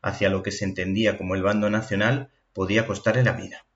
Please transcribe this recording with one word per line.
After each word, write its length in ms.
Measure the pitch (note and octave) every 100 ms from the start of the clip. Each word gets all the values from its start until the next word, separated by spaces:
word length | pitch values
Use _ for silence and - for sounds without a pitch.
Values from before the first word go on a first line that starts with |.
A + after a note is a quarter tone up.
hacia 300 | F#2+ - G2
lo 120 | F#2+
que 100 | F#2+
se 120 | -
entendía 540 | G2 F#2+ F#2+ G2 A2 G2
como 160 | F#2+
el 80 | G2
bando 260 | F#2+ G#2+ G#2
nacional 640 | A2 A2+ G2 G#2+ C3+ - _ _
podía 320 | - F#2 G#2+ A2
costarle 360 | G2+ - A2+
la 100 | B2
vida. 340 | - F#2+ - _